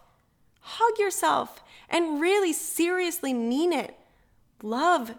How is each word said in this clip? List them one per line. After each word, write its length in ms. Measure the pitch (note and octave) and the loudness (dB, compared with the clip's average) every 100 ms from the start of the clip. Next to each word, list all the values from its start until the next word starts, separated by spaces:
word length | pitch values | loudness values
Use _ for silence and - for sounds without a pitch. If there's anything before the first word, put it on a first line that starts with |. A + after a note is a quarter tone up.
| _ _ _ _ _ _ | _ _ _ _ _ _
Hug 360 | - - A4+ A4 | -16 0 2 2
yourself 640 | G4+ - D#4+ - - - - - - | -2 0 0 0 -2 -12 -20 -20 -4
and 320 | E4 E4 D4 | 0 0 0
really 320 | F4 G4+ F4+ | 2 2 2
seriously 800 | C#4+ - - E4+ F#4 F4 - C4+ | -2 -4 -2 0 0 -2 -4 -2
mean 400 | B3 A#3 C4+ F4 | -2 0 2 2
it. 240 | C#4+ F#3+ - _ _ _ _ _ _ | 0 -4 -12 _ _ _ _ _ _
Love 500 | G#3 A#3+ E4+ E4 A3+ | -6 0 2 2 -2